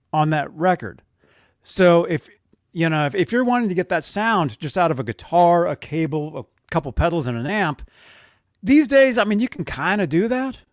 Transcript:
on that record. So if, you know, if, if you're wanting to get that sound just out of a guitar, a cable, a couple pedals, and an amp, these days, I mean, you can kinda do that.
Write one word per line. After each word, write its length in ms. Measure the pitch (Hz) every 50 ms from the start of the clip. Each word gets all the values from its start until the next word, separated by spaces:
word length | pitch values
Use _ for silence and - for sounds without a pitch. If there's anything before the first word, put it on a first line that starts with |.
| _ _ -
on 180 | 156 156 156
that 220 | 156 151 139 - -
record. 500 | 156 170 185 180 - - 95 - - _ _ _ _ _ _ _ _ _ _ _ _ _
So 420 | - - - 185 175 170 170 175
if, 240 | 180 170 143 - - - _ _ _ _ _ _ _ -
you 160 | 175 165 165
know, 180 | 160 151 151
if, 80 | 143 139
if 160 | 190 170 - 220
you're 120 | 247 254
wanting 240 | 240 247 240 233 202
to 60 | 180
get 140 | 175 175 -
that 160 | 185 165 151
sound 540 | - - 202 214 226 226 190 160 135 107 -
just 180 | 165 143 - 190
out 120 | 175 165 151
of 80 | 123
a 40 | 123
guitar, 600 | 110 107 - - - - 175 175 170 175 175 170
a 80 | 175 147
cable, 600 | - - - 147 160 160 151 143 156 147 156 156 139
a 60 | 123 _ _ _ _ -
couple 220 | - 165 - 139 110
pedals, 340 | - 147 170 165 170 131
and 100 | 127 120
an 100 | 117 123
amp, 420 | 147 202 214 190 127 95 - - - _ _ _ - - - _ _ _ _ _ _ _ _
these 280 | - 185 269 302 302 214
days, 300 | 277 269 269 262 240 240
I 60 | 208
mean, 140 | 208 208 208
you 100 | 240 -
can 160 | - - 175
kinda 420 | - - 135 147 175 196 208 190
do 200 | 143 139 170 208 233
that. 300 | 254 254 262 269 233 - _ _